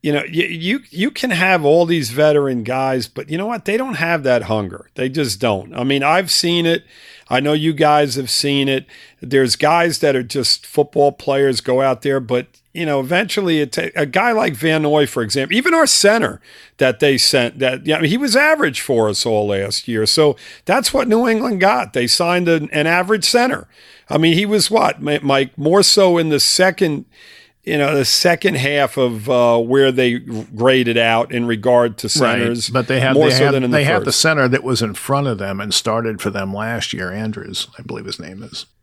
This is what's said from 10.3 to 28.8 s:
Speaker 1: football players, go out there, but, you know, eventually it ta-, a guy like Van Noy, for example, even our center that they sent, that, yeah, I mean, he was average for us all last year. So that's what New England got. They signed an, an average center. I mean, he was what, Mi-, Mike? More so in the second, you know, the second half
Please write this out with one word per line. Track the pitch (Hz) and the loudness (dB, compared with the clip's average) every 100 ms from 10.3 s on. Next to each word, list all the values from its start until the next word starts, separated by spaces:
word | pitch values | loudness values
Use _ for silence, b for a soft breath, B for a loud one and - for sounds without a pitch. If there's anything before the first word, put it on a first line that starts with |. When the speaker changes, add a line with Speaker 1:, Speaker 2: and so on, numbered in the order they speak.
| 143 123 - - | -4 -2 -2 -2
Speaker 1:
football | - 139 - 143 | -2 -2 2 0
players, | 139 - 139 139 117 | 0 -4 0 2 0
go | - 127 | -2 0
out | 135 123 | 0 0
there, | 143 135 | -2 -2
but, | 117 123 - _ _ | -2 -4 -4 _ _
you | 165 | -8
know, | 165 143 | -4 -2
eventually | 131 175 202 - 190 156 | -2 -2 -2 -2 0 0
it | 147 | -2
ta-, | - 196 - | -4 -6 -4
a | 147 | -2
guy | 151 233 | 0 0
like | 226 - 127 | 0 -2 -2
Van | 160 156 | -2 0
Noy, | 151 151 147 | 0 2 0
for | - | -2
example, | 110 143 131 214 | -4 -4 -2 -2
even | 311 330 | 0 2
our | 311 | 2
center | - 202 226 143 - B B B _ | 4 4 2 0 -6 B B B _
that | 131 117 | 0 2
they | 147 131 | 2 2
sent, | - 139 120 - | 2 2 0 -2
that, | 131 127 151 | -4 -2 -2
yeah, | 156 | 0
I | |
mean, | 175 | 0
he | 220 | 0
was | 277 226 | 0 2
average | 294 311 170 123 | 2 2 0 -4
for | - 117 110 | -2 0 0
us | 98 | 0
all | 120 107 104 | -2 0 0
last | 98 98 - - | -2 -4 -6 -4
year. | 113 107 | -2 0
So | - 151 131 B B - | 2 2 0 B B -2
that's | 220 - | -2 0
what | 262 247 | -2 2
New | 220 247 | 2 2
England | 220 247 196 | 0 -2 0
got. | 190 127 104 | 2 2 -2
They | - 123 | -2 0
signed | - 170 180 170 | 0 2 0 2
an, | 165 147 | 0 0
an | - 151 | -2 0
average | 175 180 214 - | 0 0 0 2
center. | 240 254 92 87 b b b b | 2 0 -2 -10 b b b b
I | 147 | 2
mean, | 165 | 4
he | 165 202 | 2 2
was | 214 - | 0 2
what, | 226 208 - | 2 2 -2
Mi-, | 143 147 | -4 -2
Mike? | 143 139 135 - | 2 0 0 -2
More | 147 190 | 2 4
so | 196 - 190 170 | 4 4 4 4
in | 160 | 2
the | 147 | 0
second, | - - 185 180 175 147 - B B B B B | 0 2 0 2 -2 -2 -8 B B B B B
you | - 156 | -6 -2
know, | 143 147 | 0 0
the | 127 | 0
second | - 180 170 190 135 | 2 2 2 0 0
half | 135 147 | -2 0